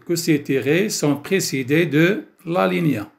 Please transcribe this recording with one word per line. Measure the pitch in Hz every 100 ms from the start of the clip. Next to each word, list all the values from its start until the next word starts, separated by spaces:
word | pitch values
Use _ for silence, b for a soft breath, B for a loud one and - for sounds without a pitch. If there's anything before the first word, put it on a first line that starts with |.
| -
que | 170
ces | 170 156
tirets | - 135 123 160 208
sont | - 151 139
précédés | - 190 - 135 123 151 170
de | 143 170 226 - _
l'alinéa. | 165 175 190 180 160 113 101